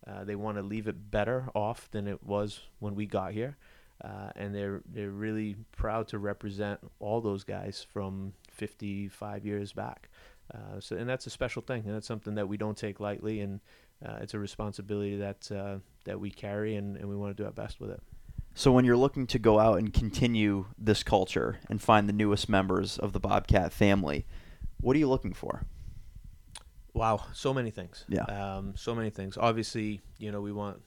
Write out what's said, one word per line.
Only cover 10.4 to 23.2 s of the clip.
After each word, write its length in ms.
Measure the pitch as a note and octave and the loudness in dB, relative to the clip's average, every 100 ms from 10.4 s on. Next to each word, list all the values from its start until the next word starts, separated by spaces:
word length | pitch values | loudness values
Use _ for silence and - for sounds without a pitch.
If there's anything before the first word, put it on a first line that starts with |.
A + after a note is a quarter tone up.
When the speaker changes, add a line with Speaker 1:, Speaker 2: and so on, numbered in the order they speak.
| - | -18
Speaker 1:
Uh, 260 | G#2+ G2+ G2+ | -14 -10 -12
so, 160 | - F2+ | -6 -6
and 120 | A#2+ | -2
that's 180 | B2+ - | -4 -6
a 40 | |
special 320 | - B2+ - | -6 -4 -4
thing, 220 | - B2 G#2 | -6 -6 -4
and 80 | |
that's 120 | G#2+ - | -6 -6
something 280 | A2 G#2+ | -8 -4
that 120 | G#2 G2 | -4 -2
we 120 | G2+ | -2
don't 180 | G#2+ G#2 | -4 -4
take 240 | G#2+ G2 | -6 -4
lightly, 400 | G#2 G2+ G#2+ G#2+ | -4 -4 -4 -4
and, 200 | G2+ G2 _ - _ _ | -4 -8 _ -20 _ _
uh, 140 | - G#2+ | -12 -10
it's 140 | G2+ | -8
a 40 | G#2+ | -6
responsibility 800 | G2+ - G#2+ G2 G2+ G#2 G2+ G2+ | -8 -6 -8 -8 -6 -2 -2 -2
that, 340 | G2+ G2 - | -4 -8 -8
uh, 280 | G2+ G2 G2 - - | -8 -6 -8 -12 -18
that 160 | - G2 | -10 -8
we 100 | G2 | -8
carry, 460 | - G#2 G#2 G#2+ G#2+ | -8 -6 -2 -2 -2
and, 220 | G2+ G2 | -4 -6
and 100 | G2+ | -6
we 80 | G2+ | -6
wanna 160 | G2+ | -6
do 140 | G2+ G#2 | -6 -8
our 60 | |
best 280 | G#2 G#2 - | -6 -10 -8
with 100 | G#2 | -10
it. 120 | - - - - - - | -10 -12 -18 -14 -12 -12
Speaker 2:
So 180 | - C#3 | 2 6
when 140 | B2+ | 8
you're 120 | B2+ A#2+ | 8 8
looking 300 | C#3 - B2 | 6 2 -2
to 100 | B2 | 4
go 200 | A2+ G#2+ | 8 8
out 200 | A2 G2 | 8 6
and 120 | A2 | 4
continue 720 | - A2+ - A#2+ A#2 G#2 G2 F#2 - | 2 2 2 4 6 4 4 -2 -4
this 260 | G#2+ G#2+ | 4 4
culture 580 | - G#2 F#2 - A#1 - - | 6 4 4 2 0 -2 -4
and 100 | G#2 | -4
find 280 | - A2 G2+ | 8 8 8
the 40 | |
newest 360 | G#2 G#2 G2+ - | 4 4 4 4
members 500 | G2+ F#2+ F#2 G2 - | 4 6 4 2 -2
of 160 | G#2 | -2
the 60 | G2 | 0